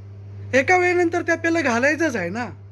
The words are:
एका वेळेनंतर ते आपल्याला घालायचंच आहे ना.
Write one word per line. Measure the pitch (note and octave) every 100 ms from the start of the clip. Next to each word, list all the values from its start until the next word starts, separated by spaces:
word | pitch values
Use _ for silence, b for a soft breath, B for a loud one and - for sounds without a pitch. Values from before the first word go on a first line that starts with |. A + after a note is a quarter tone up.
| - - - - -
एका | B3+ C#4 F4+
वेळेनंतर | F4+ F4+ E4+ F4
ते | E4
आपल्याला | E4 E4 E4
घालायचंच | C#4+ A#3 C4+ D4+ D#4+ A#3
आहे | F3
ना. | G#3 A3+ D3+ -